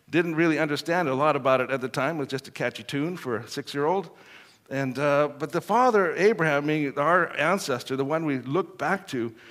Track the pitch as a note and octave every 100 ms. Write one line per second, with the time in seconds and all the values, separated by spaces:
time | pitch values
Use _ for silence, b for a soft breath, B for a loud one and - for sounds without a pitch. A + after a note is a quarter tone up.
0 | _ D#3+ F3 D#3 E3+ D3 D#3 C#3+ - F3
1 | D#3 C3 D3+ C#3+ C3 C3 B2 C3 A#2+ C#3
2 | C3+ E3 C3 C3 - - B2 A#2 A2 C#3
3 | D#3 F3+ C3 G#2+ - - C#3 C#3+ D3 F#3+
4 | E3+ B B B B B - C3+ C3 B2
5 | D3 C#3+ D3 C3 D#3 F3 - A3+ B3+ G#3+
6 | F3 D3+ G3+ G#3+ D#3+ C#3+ D3 D3+ C#3+ C#3
7 | D3 F3+ E3+ - D3+ G3 D3+ A#2+ - C3+
8 | C3+ D#3+ D#3 C3+ B2 D#3+ F#3 - D3 F#3+
9 | - C3 A#2 B B